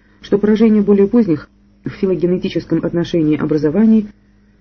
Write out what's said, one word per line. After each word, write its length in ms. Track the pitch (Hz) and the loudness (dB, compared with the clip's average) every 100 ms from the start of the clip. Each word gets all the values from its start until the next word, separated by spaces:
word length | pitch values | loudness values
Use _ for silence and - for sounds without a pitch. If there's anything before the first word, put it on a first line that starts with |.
| _ _ | _ _
что 160 | - 208 | -4 -2
поражение 420 | 214 220 226 214 | 0 2 4 2
более 260 | 196 196 202 | 2 2 2
поздних 440 | 240 196 147 - _ _ _ | 2 0 -2 -6 _ _ _
в 60 | - | -12
филогенетическом 920 | - 190 170 175 185 190 165 - 165 | -6 -4 -2 -2 -2 -4 -6 -4 -4
отношении 540 | 165 170 165 170 151 147 | -2 -4 -2 -2 0 -2
образований 720 | 151 156 151 185 226 220 208 - _ _ _ _ | -2 -2 0 2 4 2 0 -14 _ _ _ _